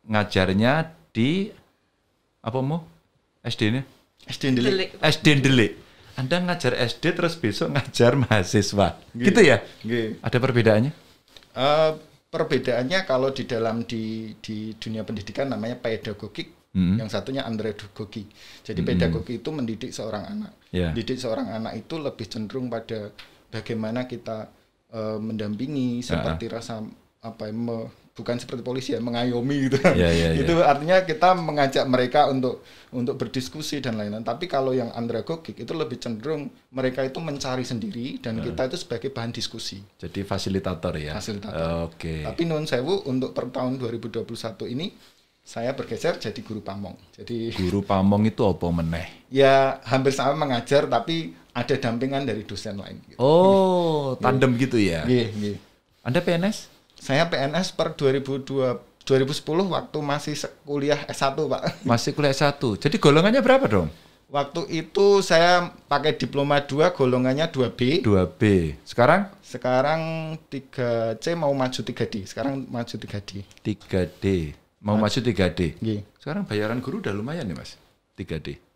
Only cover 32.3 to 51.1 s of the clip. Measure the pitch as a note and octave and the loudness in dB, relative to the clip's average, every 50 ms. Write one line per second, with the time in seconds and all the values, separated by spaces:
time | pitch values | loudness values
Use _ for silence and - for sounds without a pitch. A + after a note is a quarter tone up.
32.3 | C3+ C3 B2+ B2+ - - - - - - - _ - B2+ B2 B2 C3 B2+ B2+ A2+ | 4 0 0 -2 -2 -4 -12 -20 -20 -20 -20 _ -6 -4 -4 -4 -2 -4 -6 -4
33.3 | - C3+ B2+ - - D3+ D3+ - D3+ C#3+ B2+ B2+ A2 G#2+ G#2 G#2 G#2 A2 A#2 A2+ | -4 -6 -6 -6 -10 -10 -8 -6 -6 -4 -4 -4 -4 -4 -4 -6 -6 -6 -4 -6
34.3 | A#2+ E3 F3+ F3+ - C#3 C3 C3 B2+ C3 A#2 A#2 - A#2 A#2 A#2 A#2 A2 - - | -4 -4 -6 -2 -2 0 0 2 0 0 -2 -4 -6 -6 -4 -4 -4 -4 -4 -6
35.3 | E3 E3 - - G#3 - A#2 A2+ D#3+ D#3+ D3+ - B2+ - - A#2+ A#2 G#2 A#2 D3+ | -8 -8 -8 -14 -12 -12 -10 -8 -4 -4 -4 -6 -6 -8 -8 -8 -8 -6 -6 -6
36.3 | D#3+ D3 C#3+ B2+ - _ _ _ B2+ C3 C3 B2+ B2+ C#3 C3+ C3 C3 - E3 D#3+ | -6 -6 -8 -10 -14 _ _ _ -6 -2 -2 -2 0 -2 -4 -4 -4 -6 -6 -6
37.3 | C#3+ C3+ C#3+ C3+ B2+ C3 B2 - C3 A2+ G#2 G#2+ F#2+ A#2+ A#2+ D3 - - - A#2+ | -6 -6 -6 -4 -4 -4 -4 -4 -4 -6 -6 -6 -6 -8 -8 -8 -8 -8 -6 -6
38.3 | A2+ A2+ A2 A#2+ - - C3 B2+ - B2 - - A#2+ A2+ - C#3 C3+ A#2+ A#2 A#2 | -6 -4 -4 -6 -4 -2 -4 -4 -4 -8 -8 -8 -8 -6 -6 -6 -6 -6 -8 -6
39.3 | A#2 A#2+ - - - A2 - - - G2 G2+ _ _ _ - E2+ - G2 F#2+ - | -6 -6 -8 -8 -8 -10 -10 -10 -12 -12 -18 _ _ _ -14 -8 -6 -6 -4 -2
40.3 | G2 G2 - - F#2+ F#2+ - F#2+ F2 D#2+ - F2+ D#2+ D#2+ D2+ D2 D#2 - - - | -4 -2 -2 0 -2 0 0 -2 -6 -4 -4 -4 -4 -4 -6 -6 -8 -8 -6 -8
41.3 | G#2+ G2+ G2+ - D#2 D#2+ E2 E2 E2+ E2 E2 D#2+ - - - E2 D#2+ D#2 D2+ - | -8 -8 -8 -8 -4 -4 -2 -2 -2 -2 -4 -6 -8 -10 -8 -6 -6 -6 -6 -6
42.3 | - - E3+ E3+ D#3+ D3+ D#3 D#3 - B2 B2+ D#3 G3 G3 - C3+ B2+ C3 B2+ B2+ | -4 -4 -2 -2 -2 -2 -2 -2 -2 -2 0 -2 -2 -2 -2 -2 -2 -2 -2 -2
43.3 | - C#3 A#2+ B2 - B2+ B2+ B2+ C3 C3+ B2+ A2+ A2+ A2+ G#2+ A2+ - A2+ G2+ - | -4 -6 -6 -6 -6 -4 -4 -4 -4 -4 -4 -6 -6 -6 -8 -6 -6 -8 -8 -6
44.3 | A#2 A2 - A2+ G#2+ - A#2 G2 A#2+ C3+ E3+ A#3 - - - - _ _ _ _ | -10 -8 -8 -10 -8 -8 -8 -6 -6 -6 -6 -8 -10 -16 -20 -20 _ _ _ _
45.3 | _ _ _ - - A#2+ A#2 B2 C3 - A#2 - A2+ G#2 - E3 F3+ F3 - A2+ | _ _ _ -12 -8 -6 -4 -4 -4 -4 -6 -8 -6 -2 -2 -2 -2 -2 -6 -8
46.3 | G2+ - G#2+ - A2 G#2 - - G2 G2+ G#2 G#2+ G2+ - _ _ _ - G#2 - | -8 -10 -12 -10 -12 -10 -10 -10 -10 -10 -10 -12 -12 -16 _ _ _ -18 -10 -8
47.3 | A#2 A#2 A2+ A#2 G#2 F#2+ F#2 F2+ F2+ G2+ G2 - G2+ F#2+ F#2+ G2 G2+ G2+ G#2+ A2 | -6 -6 -4 -6 -4 -2 -2 0 0 -2 0 2 2 4 4 4 4 4 4 2
48.3 | - - B2 G2 E2+ - - F2 E2+ E2+ E2 D#2+ E2 E2 E2 - - - _ _ | 2 2 2 2 2 2 0 0 0 0 0 -2 -2 -4 -6 -10 -14 -20 _ _
49.3 | B2+ C3+ C#3 C3+ C3+ C3+ C3+ C3 C3 - - - B2 C3 C3 C#3 B2+ - B2+ C3+ | 4 6 6 8 8 6 4 2 0 -4 -2 0 0 2 2 2 0 2 0 0
50.3 | D3 D#3 D#3 C#3 B2+ A#2 - - C#3 C#3+ D3+ C3+ B2+ A#2 - E3 | 0 0 0 -2 -2 -4 0 4 4 4 4 4 0 0 0 -2